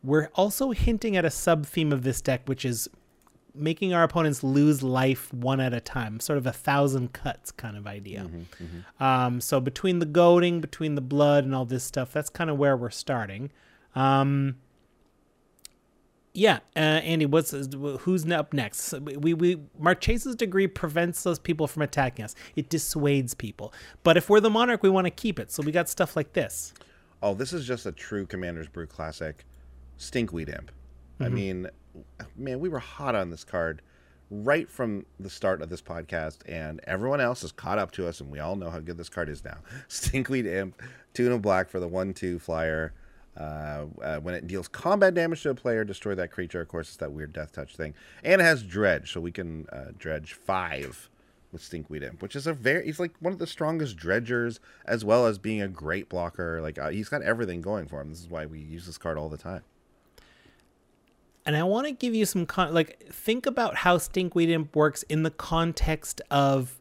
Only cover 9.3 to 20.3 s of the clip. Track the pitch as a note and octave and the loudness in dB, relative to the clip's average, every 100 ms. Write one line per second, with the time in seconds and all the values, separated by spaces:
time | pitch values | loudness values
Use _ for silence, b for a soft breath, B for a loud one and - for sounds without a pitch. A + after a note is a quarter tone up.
9.3 | B2 - C#3 B2 - F#3+ F3+ D#3+ D3+ F3 | 0 0 0 0 -2 0 2 2 6 8
10.3 | F3 F3 E3+ D#3 - D#3 D3 B2+ C#3+ D3 | 8 6 2 -4 -6 -2 -2 0 4 6
11.3 | D3 C3 C3+ B2 C3 - - - - D3 | 6 4 0 -2 -4 -4 -4 -4 -4 -6
12.3 | - E3+ C#3+ C#3+ C3+ A#2+ - - C3 G#2 | -4 -2 4 4 4 0 -8 -2 -2 -2
13.3 | G2 C#3 b b b b - C3+ C3+ C#3 | -6 -10 b b b b 2 4 6 4
14.3 | C#3 C#3 B2+ _ _ _ _ _ _ _ | 4 0 -4 _ _ _ _ _ _ _
15.3 | _ _ _ - _ _ _ _ _ _ | _ _ _ -20 _ _ _ _ _ _
16.3 | - G#3+ E3+ - - D#3 D#3 D#3 E3 D3+ | 4 4 4 0 0 4 4 2 2 4
17.3 | D#3 D#3 C#3+ C3+ C3+ C#3+ C3 - F#3 D#3+ | 4 2 -4 -6 -6 -6 -4 0 0 2
18.3 | E3+ D3 C#3+ A2 - - B2 D3 C#3+ D3+ | 0 0 -2 -2 -6 -8 -8 -8 -2 2
19.3 | E3 F3 F3+ C#3+ - D#3 F3+ - A#3 C4+ | 4 4 2 -4 0 2 2 2 0 0